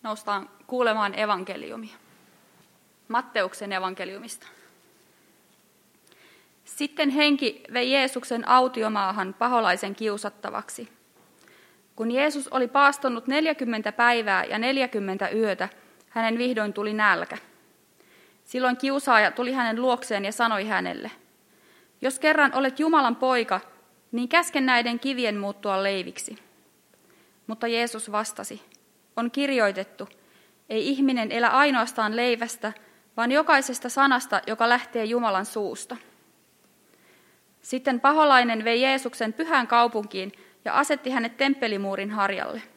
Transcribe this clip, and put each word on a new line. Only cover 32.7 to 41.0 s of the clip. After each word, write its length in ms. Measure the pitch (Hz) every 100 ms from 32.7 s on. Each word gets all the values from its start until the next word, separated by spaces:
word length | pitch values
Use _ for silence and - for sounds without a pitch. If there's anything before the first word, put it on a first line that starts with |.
| 214 - _ _ -
vaan 140 | 240
jokaisesta 580 | 285 320 277 262 240 247
sanasta, 520 | 269 277 254 - 202 -
joka 220 | 220 233
lähtee 360 | 247 - 233
Jumalan 400 | 220 240 226 190
suusta." 520 | 208 220 202 - - 247 - _ _ _ _ _ _ _ _ _ _ _ _ _ _ _
Sitten 380 | - 254 269 240
paholainen 640 | 277 311 302 262 240 220
vei 180 | 220 233
Jeesuksen 520 | 262 269 254 - 220
pyhään 340 | 220 320 294 233
kaupunkiin 640 | 240 240 220 208 190 190 - - _
ja 80 | -
asetti 360 | - 285 285